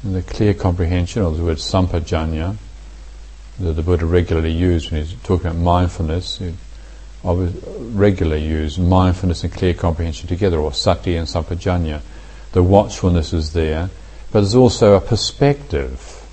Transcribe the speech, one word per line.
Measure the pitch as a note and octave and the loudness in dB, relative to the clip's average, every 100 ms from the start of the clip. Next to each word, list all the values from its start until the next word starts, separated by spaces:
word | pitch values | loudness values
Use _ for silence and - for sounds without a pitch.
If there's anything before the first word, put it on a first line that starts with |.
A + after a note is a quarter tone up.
the | G#2 F#2 | -2 -4
clear | F2+ - G#2+ | -4 0 0
comprehension, | G2 F#2+ F2 E2+ F2+ F2 A#2+ | 2 0 2 0 0 0 0
or | F2+ | -2
the | D#2 | 0
word | E2+ D#2 | -2 -2
sampajanya, | - F#2+ F2+ F2 D#2+ E2 D#2+ D#2+ E2+ G#2+ - - - - - - - - - - | 0 0 2 0 -2 -2 -2 -2 -4 -6 -12 -18 -18 -18 -18 -18 -18 -18 -18 -6
that | F2+ | -4
the | D#2+ | -2
Buddha | E2 F2 | 2 2
regularly | E2 F2 E2 D#2+ D#2+ | 4 2 4 0 0
used | E2 F2+ E2+ D2+ | 2 2 2 0
when | D#2 | -4
he's | D#2 F#2 | -4 -8
talking | - F#2 F2+ | -2 0 0
about | E2+ | 0
mindfulness, | F2 F2 F2+ - D#2+ E2 F2+ - | 2 4 2 0 -2 -2 -4 -8
he | F2+ E2 - - - - - - | -8 -8 -14 -18 -18 -18 -18 -10
always | F2+ F2+ F2+ F#2+ - G3 | -2 0 0 -4 -10 -10
regularly | A2+ G#2+ G#2 F#2+ E2 D#2 | -6 2 2 4 0 0
used | D#2 D#2 D#2 D#2 | 0 -2 -2 0
mindfulness | F2 F#2 F#2 F2+ F2+ E2 | 2 4 4 2 -2 -2
and | F2+ | -4
clear | - F#2 | 0 0
comprehension | E2+ F2 D#2+ E2+ D2+ - | 2 0 0 -4 -6 -6
together, | F2+ G2+ E2 | 0 2 2
or | D2+ | 0
sati | - - E2+ - E2+ | 0 2 2 0 -2
and | D#2+ | -2
sampajanya. | F2 D#2 F2 F#2+ F2 D#2+ D2 - - - - - | -4 -4 -4 -2 0 -2 -4 -10 -16 -18 -18 -2
The | F#2 | 2
watchfulness | F2+ G2 - - F#2 F2 D#2+ | 6 6 4 0 2 2 2
is | E2+ D#2 | -2 -2
there, | E2 D#2+ D#2 F#2 - - - - | 0 0 0 -4 -8 -16 -16 0
but | A2 | 2
there's | G2+ | 4
also | A#2+ B2+ - G#2+ | 6 6 6 6
a | G2 | 6
perspective | - A2 - - C#3+ C#3 - D2 C2 B1+ - - - | 4 -2 -2 2 2 2 -2 -4 -4 -8 -14 -18 -20